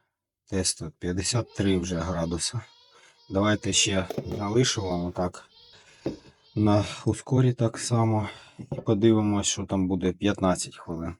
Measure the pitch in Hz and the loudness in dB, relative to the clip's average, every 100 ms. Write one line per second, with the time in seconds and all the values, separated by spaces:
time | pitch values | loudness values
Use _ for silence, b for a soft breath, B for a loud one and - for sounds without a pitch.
0 | _ _ _ _ _ 95 92 - 80 - | _ _ _ _ _ -2 -2 -4 -8 -8
1 | 90 90 - 120 - - 98 92 90 87 | -4 -2 0 -2 -4 -2 2 2 0 -4
2 | 82 87 82 85 - 117 - _ _ b | -2 -2 -2 -2 -4 -6 -10 _ _ b
3 | b b _ 98 104 107 98 92 - 95 | b b _ 0 2 2 0 0 2 0
4 | 90 - - 90 101 113 127 - 95 87 | -2 -6 -6 -6 0 2 2 0 -2 -2
5 | 87 90 90 - - - - B B B | -2 -2 -4 -4 -20 -20 -20 B B B
6 | B - - _ _ - 104 104 104 B | B -8 -16 _ _ 2 4 4 2 B
7 | - 104 - 123 127 120 113 - - 117 | -2 -2 0 2 2 2 0 -2 -2 2
8 | 113 110 98 B B B - - - 107 | 2 0 -2 B B B -10 -8 0 4
9 | 113 110 107 101 98 - 95 98 92 95 | 6 6 4 0 -2 -4 -2 0 0 0
10 | 92 90 101 98 92 90 - - - 82 | 0 0 -2 2 2 0 -4 -12 -10 -8
11 | 85 87 | -8 -10